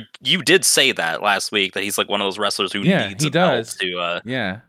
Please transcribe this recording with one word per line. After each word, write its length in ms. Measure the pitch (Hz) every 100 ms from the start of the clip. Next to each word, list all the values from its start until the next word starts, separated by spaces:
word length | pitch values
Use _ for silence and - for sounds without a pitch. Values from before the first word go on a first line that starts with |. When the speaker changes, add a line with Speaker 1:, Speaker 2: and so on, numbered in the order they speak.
| 110 -
Speaker 1:
you 220 | 123 175
did 200 | 139 190 -
say 260 | 156 135
that 300 | 98 82 71
last 280 | 101 95 -
week, 220 | 107 95
that 100 | 98
he's, 140 | 98 107
like, 100 | 101
one 140 | 101
of 40 | 98
those 120 | 95
wrestlers 320 | 101 - 95
who 100 | 101
Speaker 2:
Yeah, 260 | 151 180 98
Speaker 1:
needs 160 | 101
Speaker 2:
he 60 | 151
Speaker 1:
a 20 |
belt 200 | 156 180 120
Speaker 2:
does. 200 | 117 -
Speaker 1:
to, 200 | 92 87
uh, 220 | 85 90
Speaker 2:
Yeah. 360 | 110 127 98 104